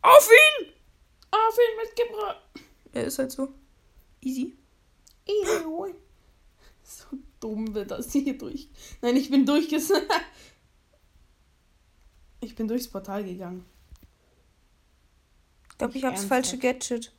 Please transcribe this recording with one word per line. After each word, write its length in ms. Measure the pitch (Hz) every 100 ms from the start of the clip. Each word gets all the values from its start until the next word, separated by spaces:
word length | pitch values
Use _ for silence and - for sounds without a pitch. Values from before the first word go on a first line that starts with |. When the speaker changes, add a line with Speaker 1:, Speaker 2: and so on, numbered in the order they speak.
Speaker 1:
Auf 280 | 523 554 494
ihn! 360 | 466 622 587 370 - _ _ _ _ _
Speaker 2:
Auf 280 | 427 440 440
ihn 180 | 480 440
mit 160 | 440 -
Gebra-, 400 | 466 427 415 - _ - - _ -
Speaker 1:
Er 120 | -
ist 140 | 233 262
halt 120 | 262
so. 220 | - 269 - _ _ _ - _ _
Easy. 340 | 262 262 294 - _ _ _ _ _ _ -
Speaker 2:
Easy, 380 | 415 370 427 320
oi. 280 | 320 381 349 _ _ _ _ _ _ - _
So 220 | _ - - 269 - _
dumm 340 | 220 214 220
wird 180 | 208 202
das 180 | - 240
hier 240 | 277 277 262
durch. 320 | - - - - - -
Nein, 160 | 240 254
ich 140 | 269
bin 160 | 269 269
durchges-, 460 | 294 320 311 -
<laughs> 80 | 392 - 349 - - - _ _ _ _ _ _ _ _ _ _ _ _ _ _ _ _ _ - _
Ich 160 | 233 -
bin 100 | 220
durchs 220 | 240 247
Portal 340 | 196 190 196
gegangen. 420 | 196 180 175 180 180 _ _ - - _ _ _ _ _ _ _ _ _ _ _ _ _ _ _ _
Speaker 1:
Ich 80 | -
glaub, 120 | 240
Speaker 2:
Nicht 40 | 262
Speaker 1:
ich 60 |
hab's 160 | 262 196
Speaker 2:
ernsthaft. 240 | 196 254 254
Speaker 1:
falsche 120 | 254
Gadget. 540 | 254 254 - 240 233